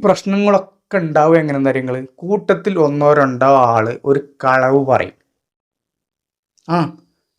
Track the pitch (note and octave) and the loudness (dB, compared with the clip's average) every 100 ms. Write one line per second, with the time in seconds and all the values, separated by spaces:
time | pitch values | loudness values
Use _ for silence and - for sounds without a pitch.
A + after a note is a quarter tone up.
0 | G3+ F#3 - G3 G3+ G3 F#3+ _ - G3 | -2 -2 -2 -2 0 0 -2 _ -6 -4
1 | E3 D3+ D3+ E3 D3+ C#3 C3+ C3 B2+ B2+ | -2 0 4 2 2 -2 -2 -2 -4 -8
2 | C3 - F3 G#3 G3+ F#3 G#3 F#3 D3 C#3+ | -10 -14 -6 -4 -2 -2 -2 0 0 2
3 | D3 D3 C#3 B2 C3+ C#3 B2 A2+ A2 B2 | 2 2 2 0 2 4 4 2 -2 -4
4 | - C#3 - _ C3 C3 C3 C#3 C3 B2 | -2 -2 -4 _ -2 0 2 0 2 0
5 | F2+ - _ _ _ _ _ _ _ _ | -2 -12 _ _ _ _ _ _ _ _
6 | _ _ _ _ _ _ - E3+ D#3 - | _ _ _ _ _ _ -6 -4 -4 -8
7 | _ _ _ | _ _ _